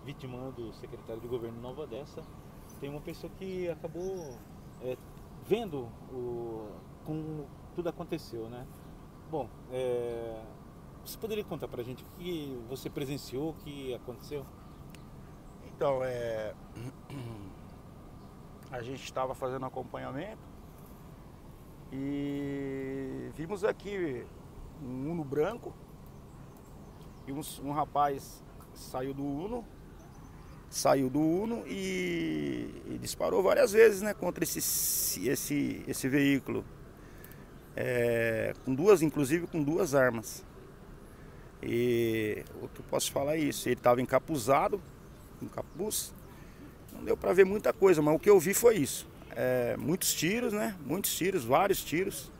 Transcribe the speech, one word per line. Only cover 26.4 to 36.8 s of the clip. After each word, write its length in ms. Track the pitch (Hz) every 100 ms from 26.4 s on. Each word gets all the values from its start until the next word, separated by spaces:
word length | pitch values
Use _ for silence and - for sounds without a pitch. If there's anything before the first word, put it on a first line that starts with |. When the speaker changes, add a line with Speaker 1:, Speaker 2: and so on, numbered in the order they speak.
| - - - - - - - - -
Speaker 2:
e 40 |
um, 100 | 139 151 -
um 80 | 135
rapaz 720 | 147 143 147 143 139 - - - - -
saiu 400 | - - 131 135
do 100 | 139
Uno, 420 | 143 139 190 240 220 - - - - - - - - - -
saiu 400 | - 139 139 131
do 100 | 135
Uno 440 | 160 175 220 233 165
e, 1000 | 190 190 185 180 170 165 156 143 123 113 - -
e 100 | 62
disparou 400 | 60 - - 196
várias 300 | 190 - 254
vezes, 300 | 208 226 196
né, 120 | 214
contra 300 | 196 180 170
esse, 840 | 165 - - - - - - - 101
esse, 560 | 135 - 147 131 107 -
esse 200 | - 135
veículo, 540 | 143 143 139 - 110 - -